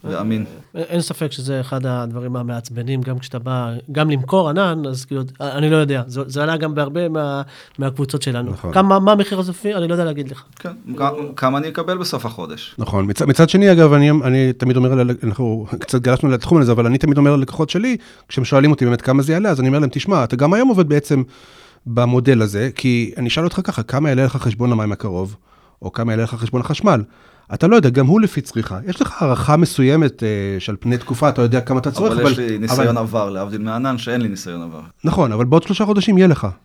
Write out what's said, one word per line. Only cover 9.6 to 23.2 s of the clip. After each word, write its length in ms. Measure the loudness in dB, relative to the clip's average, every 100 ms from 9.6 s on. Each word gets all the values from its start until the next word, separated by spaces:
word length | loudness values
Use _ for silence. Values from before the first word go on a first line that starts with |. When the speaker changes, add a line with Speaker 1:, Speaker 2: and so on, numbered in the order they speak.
| -6 -4
Speaker 2:
אני 120 | -2
לא 60 |
יודע 120 | -2 -2
להגיד 260 | -4 -10
לך. 120 | -12 -20 -16
Speaker 1:
כן, 100 | -16 -16 -14 -4
כ-, 40 | -4 -4 -10 -2
כמה 220 | -2 0
אני 100 | -4
אקבל 300 | -6 -6 -4
בסוף 280 | -4 -6 -6
החודש? 500 | -10 -12 -12 -16 -8
Speaker 3:
נכון. 280 | -4 -2 -2
מצ-, 140 | 0
מצד 280 | 2 4 4
שני, 220 | 6 6
אגב, 220 | 8 8
אני, 180 | 6 6
אני 420 | 4 2 2 2
תמיד 240 | 0 0 2
אומר 180 | 2 2
ל-, 80 | 0 0
אנחנו 420 | -4 -2 -2 -4 -6 -10
קצת 220 | -2 0
גלשנו 280 | 2 2 2
לתחום 320 | 0 4 4
הזה, 100 | 4
אבל 140 | 4 2
אני 120 | 2
תמיד 200 | 2 4
אומר 180 | 4 4
ללקוחות 340 | 0 -4 -2
שלי, 280 | -2 -2 -4 -8 -20 _
כשהם 180 | -6 2
שואלים 260 | 4 4
אותי 140 | 4 2
באמת 160 | 0
כמה 200 | 2 2
זה 120 | 2
יעלה, 160 | 0 0
אז 100 | 2
אני 80 | 2
אומר 120 | 2
להם, 100 | 0
"תשמע, 300 | -2 0 0
אתה 120 | 0 0
גם 180 | 2
היום 140 | 4 4
עובד 220 | 2 2
בעצם... 340 | 0 2 -2 -2 -10 -20 -20 -20 _ -4
במודל 560 | 0 2 2 4 4
הזה, 280 | 2 -2 -4 -2
כי 360 | 0 0 -2
אני 100 | -4